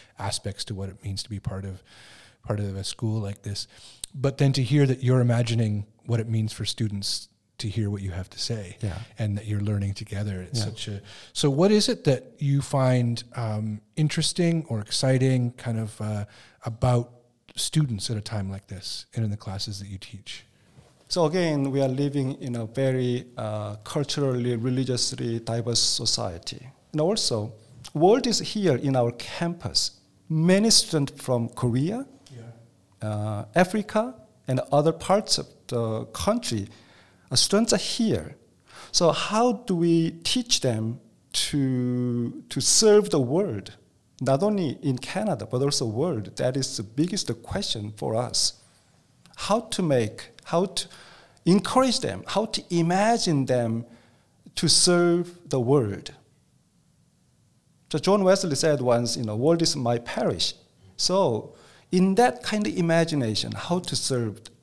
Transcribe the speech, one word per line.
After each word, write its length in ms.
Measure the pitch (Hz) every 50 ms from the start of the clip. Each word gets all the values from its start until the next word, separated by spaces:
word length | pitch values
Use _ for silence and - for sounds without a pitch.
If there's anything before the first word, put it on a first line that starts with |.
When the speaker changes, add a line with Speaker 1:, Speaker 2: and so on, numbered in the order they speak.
| - _ _ -
Speaker 1:
aspects 440 | 101 95 - - - 101 98 - -
to 100 | - 110
what 140 | 92 98 95
it 140 | 90 - -
means 200 | 101 95 95 -
to 60 | -
be 100 | 101 98
part 260 | - - 98 95 98
of, 180 | 98 92 92 - _ - - - - - - - - _ _ _
part 160 | - 107 104
of 160 | 104 98 95
a 80 | 98 95
school 360 | - - - 117 110 110 110
like 220 | 104 98 98 - -
this. 240 | 101 101 - - - - - - - - - - - -
But 240 | 139 123 139 131
then 140 | - 143 135 131
to 100 | 139 127
hear 220 | 107 143 147 143
that 180 | 131 131 - -
you're 180 | 120 127 127
imagining 640 | 120 120 117 120 120 113 117 117 113 107 104 104 104 - _ _ _
what 140 | - 117 113
it 80 | 110 117
means 240 | 113 110 110 107 -
for 120 | - 107
students 640 | - - - 117 104 104 101 98 - - - - - _ _ _ _ _ -
to 100 | - 107
hear 220 | - 117 107 101
what 100 | 104 98
you 80 | 95 92
have 160 | 87 90 92 -
to 80 | - -
say, 380 | - - 120 110 98 90 - -
Speaker 2:
Yeah. 160 | - 101 82 101 117 - - -
Speaker 1:
and 180 | 113 104 101
that 80 | 104 107
you're 160 | 107 107 101
learning 320 | 101 107 104 101 98 98 98
together. 480 | - 110 - 104 101 104 104 95 90
It's 160 | 92 - 143 117
Speaker 2:
Yeah. 60 | 104
Speaker 1:
such 220 | 110 107 - -
a, 140 | 110 101 95 - - - - - -
so 200 | _ - - 147
what 200 | 135 143 180 208
is 160 | 214 214 208
it 160 | - 233 214 -
that 180 | 151 131 123 - - - _
you 200 | 151 139 139 139 135
find, 600 | - - 139 131 127 127 127 123 120 117 113 - - -
um, 460 | - 117 110 107 107 107 110 107 107 - _ _
interesting 680 | - 156 147 - 165 156 - - - 170 170 170 165 156
or 140 | - 120 107
exciting, 680 | 107 - - - - 131 135 131 131 131 131 127 123 120
kind 260 | - - - 123 113
of, 240 | 113 113 104 - -
uh, 240 | 107 107 107 104 101 - - - - - _ _ -
about 480 | - 110 113 - 127 123 120 120 - - - _ _ _ _ _ - -
students 540 | - - - - 156 151 131 113 98 - -
at 80 | 117
a 40 | 104
time 280 | 104 - 110 107 95 95
like 160 | 98 95 -
this 400 | _ 98 90 - - - - - _ -
and 100 | 117 113
in 60 | 107
the 80 | 98
classes 400 | 98 - 110 95 101 - 110 101 98
that 100 | 101 101
you 100 | 101 95
teach? 440 | - - - 98 - - - - - _ _ _ _ _ _ - - _ _ _ _
Speaker 2:
So 180 | _ - 180 165
again, 440 | 151 160 185 175 165 151 143 139 139
we 120 | 131 139
are 60 | 135
living 460 | 131 127 135 143 143 139 143 135 127 139 -
in 140 | - 131 120
a 100 | 117 113
very, 600 | 110 113 135 135 135 131 127 127 123 123 123 - - -
uh, 380 | - 113 107 107 107 104 104 104 104 -
culturally, 720 | - - 156 143 - - 151 143 135 127 123 120 123 120
religiously 840 | 113 113 131 127 131 131 127 - 120 - - - 123 127 120 113 117
diverse 400 | 117 - 113 117 110 120 117 107
society. 880 | - - - 139 120 107 - - 113 98 85 85 - - - - 123 127 - _ _ _ -
And 60 | 151
also, 520 | 151 175 226 214 - - 123 107 104 107 - - - - - - - - -
world 320 | - 220 277 - 269 247
is 140 | 240 214 -
here 360 | - - - 220 196 175 131
in 200 | 117 - 139 135
our 160 | 127 120 120
campus. 800 | 120 - - - - - 175 170 170 175 - 90 - - - - - _ _ _ _ _ _ _
Many 420 | 160 156 160 175 185 196 214 226
students 420 | 220 - - - 160 156 139 135 - -
from 260 | - - 127 120 117 117
Korea, 580 | - - - 120 113 127 143 170 214 247 277 - - - _ - 135
Speaker 1:
Yeah. 720 | 117 113 - - - - _ _ _ _ _ _ _ -
Speaker 2:
uh, 380 | 107 107 104 104 107 104 101 - - -
Africa, 640 | 175 185 180 - 214 202 - - 214 226 254 262 - - _ _ _ _
and 120 | - 127 127 - -
other 220 | 143 147 151 160 165
parts 440 | 165 - - 190 214 214 - -
of 100 | - - - - _ _
the 380 | - 127 117 117 110 110 113 120
country, 600 | - - - - 196 226 240 233 - 117 107 98 98 - - - _ - - - _ _ _ _ _
uh, 60 | 135
students 360 | - - - - 208 233 226 226
are 40 |
here. 580 | 190 - - - - 226 220 139 92 78 76 - - _ _ _ _ _ _ - - - -
So 200 | - - 180 160
how 420 | 147 - - - 208 220 240 254 233 247 -
do 60 | - 185
we 360 | 165 170 170 170 165 165 156 160 - -
teach 360 | - - 254 240 - - -
them 380 | - 131 113 110 113 113 117 - - - _ _ _ _ -
to, 1080 | - - - - 147 135 131 131 123 123 123 123 123 123 123 120 120 120 120 - - - -
to 100 | - 139
serve 480 | 127 - - - 220 214 208 208 202 202
the 120 | 185 151
world, 500 | 131 120 139 175 214 - 113 98 90 - - - _ _ _ _ _ _ _ -
not 220 | 131 131 135 139 190
only 340 | 214 214 196 180 135 117 -
in 160 | - 147 127
Canada, 480 | 120 - - - 185 214 214 156 107 101
but 160 | - - 123
also 240 | 139 143 139 - 135
world? 500 | 113 104 117 151 180 156 110 98 98 -
That 180 | - 131 127 127
is 180 | 139 131 - -
the 60 | - 104
biggest 480 | 101 - 139 160 175 220 180 - - 113 - -
question 500 | - - 190 196 - - 113 101 104 107
for 200 | - 139 131 110
us. 380 | 113 123 113 - - - - - - _ _ _ _ _ _ _ _ _ _ _ _ _ - - - -
How 140 | - 202 240
to 200 | 233 - - -
make, 500 | 185 156 139 123 110 104 - - - - - - -
how 220 | - - 170 190
to 220 | 196 180 - - - - - - - - - - _ _ _ _
encourage 560 | 165 185 202 185 - - 254 262 262 226 -
them, 220 | - 104 95 95 -
how 180 | - - 196 220
to 140 | 214 - - - -
imagine 760 | 170 170 170 170 175 190 208 220 233 233 - 185 160 139 131
them 400 | 123 127 123 120 113 113 117 117 - - - _ _ _ _ _ _ _ _ _ - _
to 120 | - -
serve 680 | 156 - - - 185 175 175 175 175 170 175 170 175 - - - 143
the 100 | 139 135
world. 500 | 120 117 143 147 117 101 98 92 - - - - _ _ _ _ _ _ _ _ _ _ _ _ _ _ _ _ _ _ _ _ _ _ _ _ _ _ _ _ _ _ _ _ _ _
So 80 | - 151
John 240 | - 185 196 208 190
Wesley 320 | 185 196 190 196 180 139
said 260 | 131 - 160 147 135
once, 360 | 127 123 120 117 120 117 -
you 60 | - 120
know, 120 | 107 107
"World 260 | 110 123 156 170 165
is 140 | 165 160 -
my 220 | 143 127 117 120 117
parish." 540 | 117 - - 226 247 180 110 85 - - - - _ _ _ _ _ - _
So 580 | - - - 180 196 190 143 113 107 - - - - - - - - _ _
in 240 | - 185 185 190 190
that 260 | 190 - - - - -
kind 220 | - 214 214 208
of 120 | - -
imagination, 720 | 185 170 165 165 165 165 165 156 143 123 110 104 - - 117
how 280 | 107 104 - - 175 185
to 160 | 180 - -
serve 440 | - - - 135 123 117 107 98 - - - - _